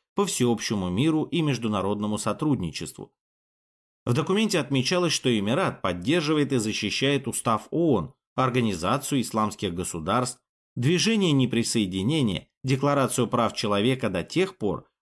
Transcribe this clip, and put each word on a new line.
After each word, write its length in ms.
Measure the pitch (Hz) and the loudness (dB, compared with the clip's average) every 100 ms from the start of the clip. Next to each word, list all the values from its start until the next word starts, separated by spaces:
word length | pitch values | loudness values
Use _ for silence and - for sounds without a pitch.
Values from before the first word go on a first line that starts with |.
| _ - | _ -4
по 100 | 196 | -2
всеобщему 640 | - 120 113 - 104 90 | 0 2 0 -2 -2 -2
миру 340 | 92 156 156 | 0 0 0
и 180 | - 170 | 0 0
международному 760 | 151 117 113 104 95 104 107 107 | 0 0 -2 -2 0 -2 -2 -2
сотрудничеству. 960 | 113 101 151 127 85 - 78 - 50 _ _ _ _ _ _ _ _ _ - | -4 -2 0 0 -2 -6 -10 -12 -16 _ _ _ _ _ _ _ _ _ -2
В 80 | |
документе 460 | 120 147 196 220 175 | 0 2 2 2 0
отмечалось, 540 | 135 135 123 180 175 | 0 0 0 0 0
что 160 | - 131 | 0 2
Эмират 520 | 110 101 147 160 - | 2 2 0 0 -2
поддерживает 680 | 95 90 98 170 147 156 139 | -4 -2 0 0 2 2 2
и 60 | 131 | 0
защищает 680 | 107 101 104 - 135 139 123 | 0 -2 -4 0 0 0 -2
Устав 440 | - 123 110 - | -4 -2 -2 -2
оон, 420 | 151 170 107 80 - _ - | 0 2 2 0 -10 _ -2
Организацию 840 | 127 123 113 87 90 139 - 139 | 0 2 0 0 0 0 0 -2
исламских 520 | 110 113 107 - 98 | 0 0 -2 -2 -4
государств, 680 | 87 87 85 78 117 127 - _ _ _ - | -4 -6 -4 -2 0 0 -6 _ _ _ -2
Движение 560 | 123 175 196 220 180 | 2 2 2 2 4
неприсоединения, 1120 | 139 123 117 113 117 98 95 104 160 117 85 - _ | 4 4 2 0 0 0 0 0 2 0 -2 -8 _
Декларацию 640 | 127 135 143 139 131 - 107 | -2 0 2 2 2 0 0
прав 260 | 120 110 | 0 0
человека 560 | - 107 101 117 131 113 | 0 -2 2 2 0 -2
до 140 | 90 | -4
тех 340 | 82 117 113 - | -2 -2 -2 -2
пор, 320 | 101 85 - _ | -4 -4 -8 _